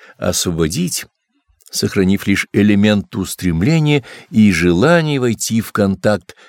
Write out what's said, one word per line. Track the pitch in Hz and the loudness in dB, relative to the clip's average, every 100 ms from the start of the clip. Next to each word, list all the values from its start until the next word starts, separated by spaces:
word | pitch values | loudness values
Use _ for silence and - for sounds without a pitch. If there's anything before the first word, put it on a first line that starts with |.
| - - | -20 -8
освободить, | 95 87 - 80 82 135 90 - - _ _ _ _ _ _ | -4 -4 -2 -2 -2 -2 -6 -6 -12 _ _ _ _ _ _
сохранив | - 101 104 92 98 - | -6 -4 0 0 0 0
лишь | 98 - | -4 -2
элемент | 107 104 101 107 104 - 104 | 0 2 4 2 0 -2 -8
устремления | 90 - 90 82 113 165 151 143 - - - | -8 -6 -4 0 0 0 2 0 -4 -18 -4
и | 110 104 | 2 4
желания | 82 87 87 139 175 156 139 | 4 2 2 4 2 0 -2
войти | 123 107 - 113 | -2 -4 -4 -4
в | - | -2
контакт | - 98 95 107 104 - - | -2 -2 0 -2 -2 -6 -20